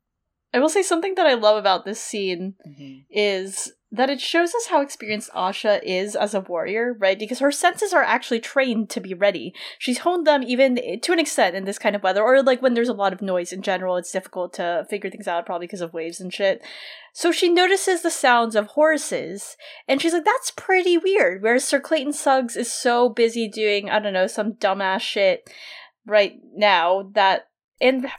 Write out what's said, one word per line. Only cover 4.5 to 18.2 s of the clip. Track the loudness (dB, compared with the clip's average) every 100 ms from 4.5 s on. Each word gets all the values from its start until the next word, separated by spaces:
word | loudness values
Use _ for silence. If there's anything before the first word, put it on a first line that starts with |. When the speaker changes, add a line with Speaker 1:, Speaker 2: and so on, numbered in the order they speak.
Speaker 1:
us | -2 0
how | 0
experienced | 0 -6 -8 -6 -6
Asha | -4 -4 -2 0 0
is | 0 -4 -2 -2
as | -2 -2
a |
warrior, | -4 -6 -4 -2 -4 0
right? | 0 0
Because | -2 0
her | 0
senses | 2 0 0 0
are | 2
actually | 2 0 -2 -4
trained | -2 -2 0 0 -4
to | -6
be | -8 0
ready. | 0 0 -8 -14 -18 -10
She's | -4 -2
honed | 0 0 4
them | 2
even | 2 2 2 2
i-, | -4 -6
to | -2
an | 0
extent | 0 2 0 0
in | -6
this | -4
kind | -2 0
of |
weather, | 0 2
or, | 4 4
like, | 4 2
when | 2 0
there's | -2
a |
lot | 0 -2
of | -2
noise | -4 -4 -4
in | -8
general, | -4 -2 -2 -4
it's | -4
difficult | -8 -8 -8 -8
to | -6 -4 -4 -4
figure | -8 -8
things | -10 -6
out, | -6 -4
probably | -8 -8
'cause | -10
of | -10
waves | -8 -10 -10
and | -12
shit. | -2 -2 -2 -6 -18 -18 -18 -20
So | -4 0
she | 2 4
notices | 4 4 2 2 0
the | -2
sounds | 0